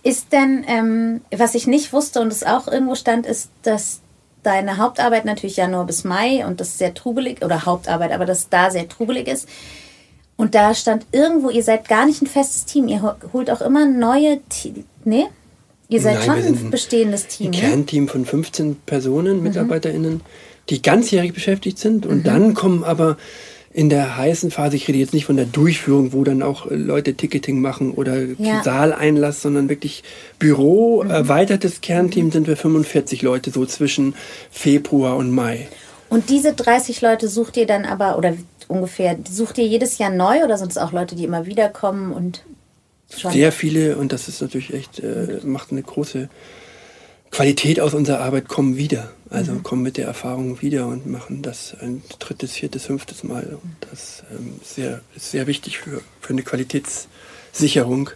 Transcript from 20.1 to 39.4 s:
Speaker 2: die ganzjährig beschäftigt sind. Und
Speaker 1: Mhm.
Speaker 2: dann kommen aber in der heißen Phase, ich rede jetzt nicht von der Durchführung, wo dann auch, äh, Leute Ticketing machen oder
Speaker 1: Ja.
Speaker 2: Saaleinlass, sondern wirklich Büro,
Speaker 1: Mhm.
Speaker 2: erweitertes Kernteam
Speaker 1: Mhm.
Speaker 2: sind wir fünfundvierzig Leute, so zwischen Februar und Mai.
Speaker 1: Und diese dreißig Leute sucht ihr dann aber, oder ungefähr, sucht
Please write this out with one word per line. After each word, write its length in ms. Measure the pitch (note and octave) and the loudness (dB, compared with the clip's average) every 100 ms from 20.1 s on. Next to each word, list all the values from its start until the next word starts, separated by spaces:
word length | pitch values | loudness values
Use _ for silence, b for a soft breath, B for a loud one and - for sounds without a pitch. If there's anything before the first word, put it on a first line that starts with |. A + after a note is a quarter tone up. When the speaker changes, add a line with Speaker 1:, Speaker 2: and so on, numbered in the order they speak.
| D#3+ B B B B - | -4 B B B B -6
Speaker 2:
die 100 | C3+ | 0
ganzjährig 520 | - F#3+ A#2 F#3+ F3 | 4 4 4 2 0
beschäftigt 440 | E3+ - F#3+ F#3+ F#3+ | -2 -2 0 -2 -2
sind. 300 | G#3+ A3 - | 0 2 2
Und 120 | - | 2
Speaker 1:
Mhm. 40 | |
Speaker 2:
dann 300 | E3 D#3 A3 G#3+ | 4 6 6 4
kommen 280 | F#3+ F3 | 2 2
aber 340 | E3 D#3+ D#3+ D3+ B B B B B | 0 2 2 0 B B B B B
in 160 | - D3+ | 2 4
der 280 | C#3+ C3+ B2 | 4 2 0
heißen 340 | C#3 E3+ F3 | 0 2 -2
Phase, 240 | - D3 C#3 | -2 0 0
ich 120 | - | 0
rede 80 | C3+ | 0
jetzt 160 | C3+ | 2
nicht 120 | D#3 C#3+ | 0 2
von 120 | C#3 | 0
der 80 | A#2+ | 2
Durchführung, 680 | D3 D#3+ D#3+ - C#3 C3 | 4 4 4 4 4 4
wo 120 | C3+ C#3 | 2 2
dann 160 | C3 | 2
auch, 280 | C#3 C#3 - | 0 -4 -4
äh, 60 | D3 | -4
Leute 380 | D3 C#3+ C#3+ | 0 0 0
Ticketing 480 | C#3 - C#3+ C#3 C3+ | -2 -2 -2 -2 0
machen 300 | C3+ C3 C3+ | 0 -2 -4
oder 300 | - C3 C3 B2+ B2+ | -2 -2 -2 -4 -2
Speaker 1:
Ja. 260 | G#3+ G#3+ | 0 0
Speaker 2:
Saaleinlass, 800 | G#3 C3 D#3 D3+ D3+ D3+ D3 D3 | 0 2 2 4 2 4 2 0
sondern 280 | D3 C#3+ C#3 | 0 0 0
wirklich 340 | C#3+ C#3+ - B B B _ | -2 -6 -10 B B B _
Büro, 640 | D#3 C#3 C#3 G3 A#3 A3+ | 4 6 6 6 6 4
Speaker 1:
Mhm. 60 | G3+ | 2
Speaker 2:
erweitertes 680 | E3 C#3+ D3+ G3 G3 F#3 - | 0 4 4 4 2 0 -4
Kernteam 440 | - E3+ F3+ F#3 E3 | -2 2 2 2 2
Speaker 1:
Mhm. 40 | |
Speaker 2:
sind 160 | D#3+ D#3 | 2 0
wir 100 | D3+ | 0
fünfundvierzig 640 | D#3+ D#3 D3+ D3+ C3+ B2 | 2 2 2 0 0 -2
Leute, 300 | B2+ B2+ B2+ | 0 0 -2
so 140 | B2+ B2+ | -4 -4
zwischen 500 | - C#3+ - C3+ C3+ B B B | -2 -2 2 -2 -2 B B B
Februar 680 | - D3 C#3+ D3 C#3+ C3 C3 | -2 2 2 4 2 2 0
und 140 | B2+ | 0
Mai. 360 | B2+ A#2+ A#2 C#3+ B B B - | 0 0 -4 -10 B B B 0
Speaker 1:
Und 200 | A3+ A3+ | 0 4
diese 240 | C#4 D4 | 4 4
dreißig 480 | D4 A#3+ B3 B3 A#3 | 2 2 2 0 0
Leute 260 | A#3 A3 A3 | 2 2 0
sucht 260 | G#3 A3+ A#3+ | -2 -2 0
ihr 80 | A3 | 2
dann 180 | G#3 G3+ | 0 -2
aber, 320 | F#3+ G3 - | -2 0 2
oder 160 | F3 E3+ - _ - | 0 -2 -10 _ -6
ungefähr, 500 | F#3 F#3 - F3+ E3 - | -4 -4 -2 -2 -2 -8
sucht 280 | F#3+ | -4